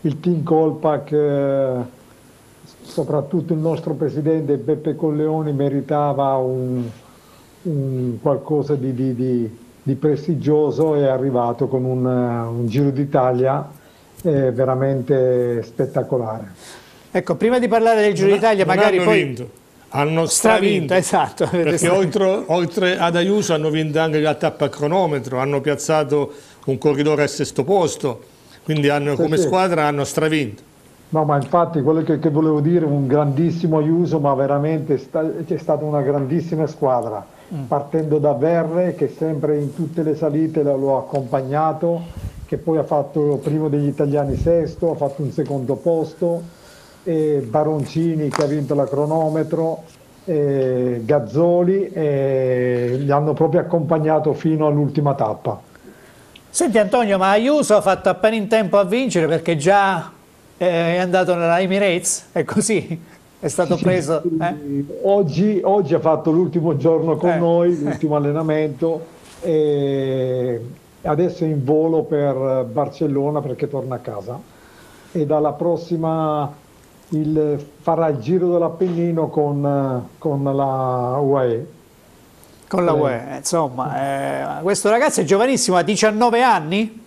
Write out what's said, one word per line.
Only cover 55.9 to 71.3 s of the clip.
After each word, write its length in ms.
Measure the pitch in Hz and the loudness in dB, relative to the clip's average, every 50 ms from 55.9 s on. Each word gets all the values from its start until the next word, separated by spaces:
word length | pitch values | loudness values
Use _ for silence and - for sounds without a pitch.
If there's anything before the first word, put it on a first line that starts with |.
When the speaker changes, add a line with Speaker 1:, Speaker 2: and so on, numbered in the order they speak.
| - - - - - - - - - - - - | -20 -20 -20 -20 -20 -20 -20 -20 -20 -20 -20 -10
Speaker 2:
Senti 280 | - - 349 302 196 220 | -4 -2 0 2 4 4
Antonio, 400 | 208 190 - 254 233 202 196 190 | 2 4 2 2 2 2 2 2
ma 140 | 185 190 | 4 4
Ayuso 440 | 202 214 226 262 294 302 269 - 214 | 4 4 4 4 2 2 4 4 4
ha 60 | 202 | 4
fatto 260 | - 190 185 180 - 196 | 6 4 0 2 2 0
appena 300 | 180 180 - 214 220 226 | 0 2 2 2 2 2
in 100 | 208 208 | 0 2
tempo 300 | 226 220 214 175 175 202 | 2 2 2 4 2 2
a 80 | 202 | 2
vincere 420 | 180 196 247 269 247 - 180 160 143 | 4 2 0 0 0 2 2 2 2
perché 300 | 165 160 - - 170 156 | 2 0 0 0 -2 0
già, 520 | 139 175 196 202 196 190 190 165 - - - - - - - - - - - | 2 4 4 4 4 2 0 -2 -6 -10 -18 -20 -20 -20 -20 -20 -20 -20 -8
eh, 400 | - 175 180 175 165 170 165 170 | -2 0 0 2 2 2 2 0
è 20 | 180 | 0
andato 360 | 185 185 175 185 185 160 180 | 0 2 2 2 2 2 2
nella 240 | 175 170 165 170 175 | 2 2 2 2 2
Emirates, 680 | 196 185 190 202 202 196 170 180 170 - - - - - | 2 2 0 2 2 2 2 0 0 -4 -6 -6 -8 -8
è 140 | - 175 156 | -4 -4 -4
così? 640 | - - - 202 - 220 175 131 - 165 160 - - - - - - - - | 0 0 -2 0 2 0 -2 -2 -4 -8 -10 -10 -16 -20 -20 -20 -20 -20 -8
È 60 | - 156 | -8 -6
stato 260 | - - 180 170 180 | -2 -2 0 0 0
Speaker 1:
Sì, 60 | - | 0
sì, 40 | - | 2
Speaker 2:
preso, 360 | 180 185 185 165 139 165 151 | 2 2 2 0 0 -2 -2
Speaker 1:
sì. 160 | 151 175 165 160 | -2 -2 -2 -2
Speaker 2:
eh? 460 | 160 175 156 147 147 143 143 139 143 143 - - | -2 -2 -4 -6 -8 -6 -4 -4 -6 -6 -8 -4
Speaker 1:
Oggi, 600 | - 190 196 208 196 147 131 - 190 214 214 185 - | 0 2 2 4 2 2 2 2 2 2 2 2 2
oggi 320 | 180 196 208 190 135 160 | 2 2 2 2 2 0
ha 40 | 165 | 2
fatto 300 | 156 160 160 151 - 165 | 4 2 2 2 2 2
l'ultimo 480 | 156 165 185 151 135 170 151 170 156 135 | 2 2 2 2 0 -2 0 0 -2 2
giorno 380 | 127 165 165 160 156 165 156 | 2 2 2 4 2 0 -2
con 160 | 147 - 175 | 0 2 0
Speaker 2:
Eh. 60 | 165 165 | 2 2
Speaker 1:
noi, 340 | 170 170 170 170 170 175 175 | 2 2 2 4 4 2 2
Speaker 2:
<laughs> 80 | 156 | 0
Speaker 1:
l'ultimo 340 | 143 147 139 131 - 156 147 | -2 -4 -4 -2 -2 0 0
allenamento, 880 | 147 143 143 147 156 160 156 151 156 156 151 139 123 165 160 165 160 165 - - - - - - - | 0 0 0 0 -2 0 0 0 0 0 -2 -2 -2 -2 -2 -2 -2 -6 -14 -20 -20 -20 -20 -18 -8
e 1200 | - 202 160 156 151 151 147 143 143 139 139 139 135 135 131 131 127 131 127 127 123 127 123 117 113 123 139 - - - - - | -4 0 2 2 2 2 2 0 0 0 0 -2 -2 -2 -2 -2 -2 -2 -2 -2 -2 -2 -4 -4 -6 -12 -16 -18 -20 -20 -20 -8
adesso 420 | - - 151 151 175 175 | -2 -2 0 2 0 0